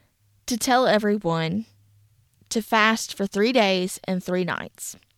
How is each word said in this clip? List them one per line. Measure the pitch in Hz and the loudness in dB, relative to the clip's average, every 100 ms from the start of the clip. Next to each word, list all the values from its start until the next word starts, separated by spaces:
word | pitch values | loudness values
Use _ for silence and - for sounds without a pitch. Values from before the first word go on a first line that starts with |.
| _ _ _ _ - | _ _ _ _ -8
to | 240 | -4
tell | - 247 226 | 2 2 4
everyone | 208 214 208 175 165 160 196 226 _ _ _ _ _ _ _ - | 2 2 -2 -2 -2 -2 -4 -8 _ _ _ _ _ _ _ -8
to | 233 | -6
fast | - 226 214 226 - - | 0 2 4 2 -4 -6
for | 196 | -4
three | 196 226 | 0 2
days | 254 202 190 185 - | 4 2 2 -2 -6
and | - 185 | -6 -6
three | 185 180 | -2 -2
nights. | 175 - - - - - _ | -2 -6 -10 -14 -16 -16 _